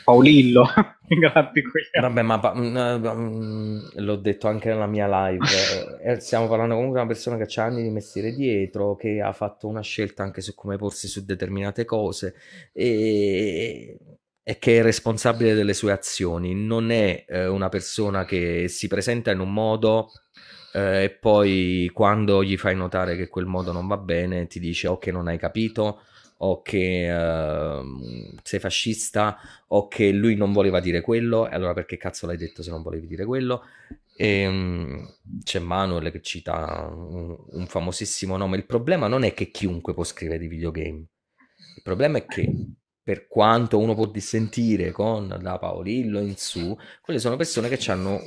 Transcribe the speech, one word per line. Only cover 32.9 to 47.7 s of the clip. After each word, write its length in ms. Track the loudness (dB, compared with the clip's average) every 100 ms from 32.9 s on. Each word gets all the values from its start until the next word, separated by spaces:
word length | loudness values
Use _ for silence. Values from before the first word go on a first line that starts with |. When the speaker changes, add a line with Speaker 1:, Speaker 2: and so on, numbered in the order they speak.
| -10 -10
Speaker 2:
dire 180 | -8
quello? 400 | -6 -4 -4 -4 -8 -20 -20 -20 _ -2
Ehm, 1000 | 2 2 2 0 -2 -4 -6 -10 -14 -20 -16 -12
c'è 180 | -6 -6
Manuel 500 | -2 0 0 -2 -4
che 100 | -8
cita 720 | -10 -10 -6 -4 -4 -6 -8
un, 440 | -12 -12 -10 -10 -12 -14
un 140 | -10 -6
famosissimo 720 | -4 -4 -6 -6 -6 -4 -2
nome. 220 | -2 -4
Il 80 | -2
problema 400 | -2 2 0 2
non 180 | 2
è 80 | 0
che 180 | -2 -6
chiunque 440 | -4 -4 -4 -6
può 100 | -6
scrivere 340 | -6 -6 -6 -6
di 100 | -6
videogame, 580 | -6 -6 -4 -6 -8 -14 _ _ _ _ _ -20 -14
il 60 |
problema 360 | -4 0 2 0
è 80 | -4
che 260 | -4 -2 -2 -6 -14 _ _ -6
per 220 | -6 -2
quanto 500 | 2 4 4 4 2
uno 160 | 2
può 120 | 0 -2
dissentire 840 | -4 -4 -4 -2 -2 0 2 0
con 480 | -2 -2 -2 -6 -8
da 180 | -8 -6
Paolillo 600 | -6 -6 -4 -4 -2 -2
in 180 | -4 -6
su, 400 | -8 -6 -6 -8 -14 -18
quelle 200 | -6 -4
sono 160 | -2 -2
persone 320 | -2 -2
che 100 | -2